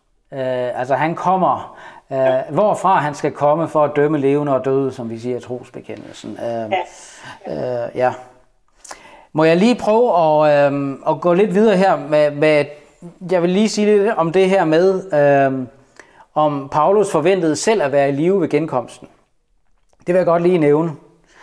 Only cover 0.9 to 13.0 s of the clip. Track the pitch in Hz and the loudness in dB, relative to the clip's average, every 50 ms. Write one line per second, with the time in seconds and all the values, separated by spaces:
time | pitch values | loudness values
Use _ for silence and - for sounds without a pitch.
0.9 | 139 127 147 160 170 - - 180 190 185 175 147 123 104 - - - - - - | -2 0 0 -2 -4 -4 -2 0 0 2 2 0 0 -2 -4 -14 -18 -20 -20 -20
1.9 | - - _ - 135 135 131 131 131 131 147 - 147 156 208 208 180 - - 185 | -20 -20 _ -8 -4 0 0 2 2 0 -2 -2 -2 0 2 2 0 0 0 2
2.9 | 190 165 143 147 143 - - - - - 147 147 151 165 160 156 - 156 151 139 | 2 2 0 -2 -6 -4 -6 -6 -4 0 0 0 2 0 -2 -2 0 0 0 2
3.9 | 147 143 147 151 156 143 135 139 143 147 147 147 135 131 131 135 135 139 139 131 | 2 0 0 2 0 0 0 2 2 2 0 0 -2 -2 0 0 0 0 -2 -2
4.9 | 123 - 117 113 113 113 117 123 123 117 113 - 127 120 - - - 127 - - | -6 -8 -10 -10 -10 -10 -8 -6 -8 -8 -8 -10 -12 -12 -12 -16 -18 -20 -16 -16
5.9 | 110 - - - - - - 110 107 - - 117 117 113 113 107 101 - - - | -16 -16 -16 -20 -20 -18 -16 -16 -14 -10 -8 -8 -6 -6 -6 -4 -6 -6 -6 -8
6.9 | - - - - - - - - - - - - - 143 131 127 123 120 120 - | -14 -20 -20 -20 -20 -20 -20 -20 -20 -16 -12 -10 -10 -8 -6 -6 -6 -6 -6 -8
7.9 | - - 127 123 120 - - - - _ _ _ _ _ _ _ _ _ _ - | -4 -2 -2 -2 -2 -4 -16 -20 -20 _ _ _ _ _ _ _ _ _ _ -20
8.9 | - - - - - - - _ - 147 160 160 165 175 202 240 247 - - 214 | -20 -20 -20 -20 -20 -20 -20 _ -2 0 2 2 4 4 4 2 2 2 0 0
9.9 | 214 226 247 240 170 175 165 156 151 151 151 151 147 143 143 139 139 143 139 139 | 2 2 2 2 2 2 2 2 2 2 2 4 4 4 2 2 0 -2 -6 -6
10.9 | 135 - - 156 160 151 156 175 175 180 208 202 175 202 220 226 196 180 190 190 | -8 -8 -4 -4 -4 -2 0 0 2 2 2 2 2 2 2 4 4 4 2 2
11.9 | 165 143 143 143 151 151 151 147 143 143 156 156 151 147 143 143 - - - _ | 2 0 -2 -2 0 2 2 2 0 0 2 2 2 2 0 -2 -6 -20 -20 _
12.9 | _ _ | _ _